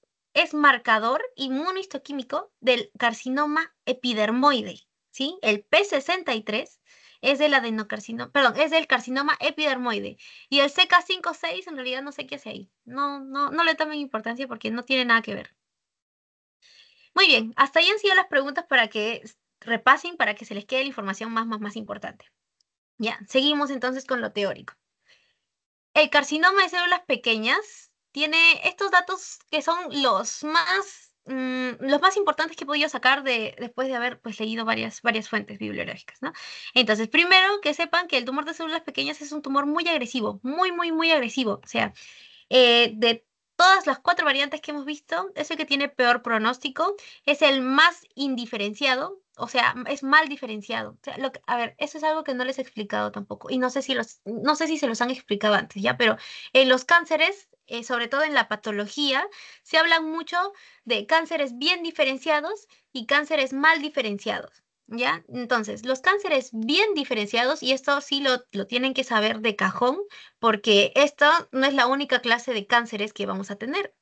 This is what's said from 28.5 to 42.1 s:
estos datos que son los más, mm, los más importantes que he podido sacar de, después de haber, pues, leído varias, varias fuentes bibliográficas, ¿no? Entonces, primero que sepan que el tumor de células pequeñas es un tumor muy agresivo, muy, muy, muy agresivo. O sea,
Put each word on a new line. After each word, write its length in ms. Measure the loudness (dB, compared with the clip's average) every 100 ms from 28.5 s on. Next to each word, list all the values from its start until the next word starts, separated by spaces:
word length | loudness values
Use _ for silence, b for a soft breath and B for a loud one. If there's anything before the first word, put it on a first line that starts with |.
| 4
estos 280 | -2 -4 2
datos 480 | 2 2 -6 -10 -18 _
que 100 | -4
son 400 | -2 -4 -4 -2
los 420 | 2 0 -2 -8
más, 680 | -2 0 0 -2 -4 -12 _ _ -10
mm, 460 | -6 -4 -4 -6 -4
los 180 | 0 2
más 160 | 4 2
importantes 400 | 0 0 -4 -4
que 80 |
he 40 | -6
podido 200 | -2 -2
sacar 360 | 2 2 2
de, 320 | 0 -2 -4 -8
después 280 | -10 -6 -4
de 80 | -2
haber, 260 | -4 -6
pues, 180 | -12 -8
leído 260 | -6 -4 -2
varias, 360 | -2 -4 -2
varias 260 | -2 -2 -4
fuentes 320 | -6 -6 -10
bibliográficas, 640 | -8 -6 -8 -10 -16 -12
¿no? 100 | -12 B B B B
Entonces, 340 | 0 2 2 2
primero 500 | 2 6 6 6 2
que 120 | -2
sepan 340 | -2 0 0 0
que 100 | -2
el 80 | -2
tumor 200 | -4 -6
de 80 |
células 280 | -8 -6 -6
pequeñas 400 | -6 -6 -6 -6
es 100 | -10
un 100 | -10
tumor 240 | -2 0 0
muy 220 | -2 0
agresivo, 520 | -2 -2 -4 -4 -6
muy, 300 | -6 0 0
muy, 200 | 0 -2
muy 200 | 0 2
agresivo. 480 | 2 2 -2 -2 -4
O 40 | -6
sea, 260 | -2 -2 B B